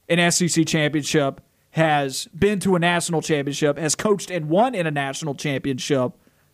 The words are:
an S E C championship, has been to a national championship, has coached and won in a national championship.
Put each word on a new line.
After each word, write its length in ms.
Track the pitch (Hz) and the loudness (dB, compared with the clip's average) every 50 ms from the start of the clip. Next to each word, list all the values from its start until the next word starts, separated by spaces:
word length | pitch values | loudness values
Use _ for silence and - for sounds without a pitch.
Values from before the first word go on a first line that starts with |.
| _ - | _ -2
an 120 | 170 175 | 0 2
S 220 | 175 170 165 - | 2 2 2 2
E 60 | 185 165 | 0 0
C 160 | - 165 160 | 2 2 0
championship, 760 | 156 - 160 151 151 143 156 139 - - 156 143 139 135 - - _ _ _ _ _ | 2 2 0 0 2 0 -2 -2 0 0 2 2 0 -2 -6 -12 _ _ _ _ _
has 560 | - 160 160 160 151 147 143 135 131 - - - - 156 | -2 0 2 2 2 2 0 -2 -4 -8 -10 -10 -4 0
been 220 | 180 202 214 196 | 0 2 2 2
to 160 | - 196 185 | 0 2 2
a 40 | 175 | 2
national 420 | 165 175 175 175 165 - 170 156 | 2 2 0 0 -2 -2 -2 -2
championship, 580 | 151 - 165 143 139 143 139 - 156 147 143 - | -2 0 0 0 0 -2 -4 0 0 0 0 0
has 160 | 165 151 - | -2 -2 -2
coached 340 | - - 214 202 196 - - | 0 0 0 0 0 -2 -6
and 200 | 180 175 151 151 | -6 -6 -2 0
won 260 | 156 185 233 269 254 | 2 2 2 2 0
in 100 | 196 170 | -2 -2
a 60 | 160 | -2
national 420 | 151 147 139 135 135 - 160 156 139 | -2 -2 -4 -4 -6 -6 -6 -8 -8
championship. 760 | - - 156 139 127 - 139 135 123 - - 147 135 127 123 - _ _ _ _ _ _ _ | -4 -4 -4 -4 -2 -2 -4 -4 -4 -2 0 2 2 2 0 -4 _ _ _ _ _ _ _